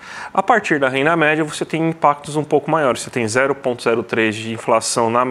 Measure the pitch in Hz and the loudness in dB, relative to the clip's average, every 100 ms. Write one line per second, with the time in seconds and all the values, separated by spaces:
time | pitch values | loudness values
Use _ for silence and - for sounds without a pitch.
0 | - - - - 196 233 - 139 135 135 | -18 -16 -6 -2 2 2 2 0 2 2
1 | 143 170 151 156 156 - 175 160 165 160 | 2 2 2 2 -2 -4 -4 -2 -2 2
2 | 151 143 - 147 139 151 151 160 139 110 | 2 2 -2 -4 0 0 2 0 2 0
3 | - 131 113 120 139 127 131 117 123 113 | -4 -4 0 2 0 0 -4 -2 0 0
4 | 113 117 110 107 113 110 - 113 - - | 0 0 0 0 -6 -6 0 0 0 0
5 | 113 120 127 | 2 2 0